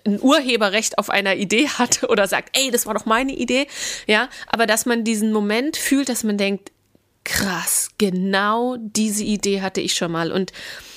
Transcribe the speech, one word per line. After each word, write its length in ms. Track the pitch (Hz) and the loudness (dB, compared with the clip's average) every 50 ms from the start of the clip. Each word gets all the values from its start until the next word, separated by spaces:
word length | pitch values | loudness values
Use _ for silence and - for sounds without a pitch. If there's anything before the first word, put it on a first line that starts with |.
| - | -2
ein 160 | 214 202 202 | -2 0 2
Urheberrecht 760 | - 262 285 320 277 254 240 226 214 196 185 220 214 - - | 4 4 4 4 4 2 2 2 2 2 2 0 0 0 -2
auf 120 | - 208 - | -2 -2 0
einer 260 | - 202 202 196 190 | 0 0 2 2 0
Idee 320 | - 202 170 208 226 294 | 0 0 2 2 2 2
hat 360 | 269 - - 247 240 - - - | 2 2 0 0 0 0 0 0
<laughs> 60 | - | 2
oder 180 | - 196 196 | 2 2 2
sagt, 300 | 196 202 143 - - - | 2 0 -2 -2 0 0
"Ey, 140 | 262 269 262 | 0 2 2
das 140 | 233 240 - | 0 0 0
war 80 | 214 214 | -2 -4
doch 120 | 208 - | -4 0
meine 280 | 220 220 233 269 269 269 | 0 0 2 0 0 -2
Idee", 340 | - 247 240 247 262 285 277 - - - - - - - | -2 -2 0 0 0 0 -2 -6 -8 -8 -8 -8 -4 0
ja, 220 | - 214 214 247 269 - - - | 2 2 2 2 -2 -6 -12 -6
aber 180 | - - 220 233 | -2 0 2 2
dass 200 | 208 208 - - | 2 2 2 2
man 180 | 254 233 233 220 | 0 0 0 0
diesen 280 | 226 226 208 214 220 | 0 0 0 0 2
Moment 460 | 214 214 208 202 208 233 262 311 320 | 2 2 2 2 0 0 0 -2 -4
fühlt, 320 | - - - 277 269 277 254 | -4 -2 0 2 2 2 0
dass 140 | 240 - - | -2 -2 -2
man 140 | 214 202 | 0 0
denkt, 340 | 202 196 196 196 190 - - - _ _ _ _ _ _ _ _ _ - | 0 0 0 -2 -2 -6 -12 -20 _ _ _ _ _ _ _ _ _ -8
"Krass, 680 | - - - 202 196 185 165 175 - - - - - - | -4 -2 -2 -2 -2 -2 -4 -2 -2 -2 -2 -2 -4 -2
genau 800 | - 208 196 180 185 185 196 196 196 202 208 220 233 240 254 254 240 | 0 0 0 2 0 0 2 2 2 2 2 2 0 0 -2 -4 -6
diese 440 | 226 208 - 214 214 220 202 208 214 | -8 -4 -2 0 0 0 0 -2 -2
Idee 380 | - 208 196 - 202 196 196 | -2 -2 0 0 0 0 0
hatte 200 | 190 190 - 190 | -2 -2 -2 -2
ich 140 | - - - | -2 -2 -2
schon 160 | - 190 170 | -2 -2 -2
mal." 200 | 165 165 165 160 | -2 -2 -2 0
Und 220 | - 190 190 180 - - - - - - - - - | 0 -2 -2 -4 -6 -12 -14 -14 -14 -16 -18 -18 -20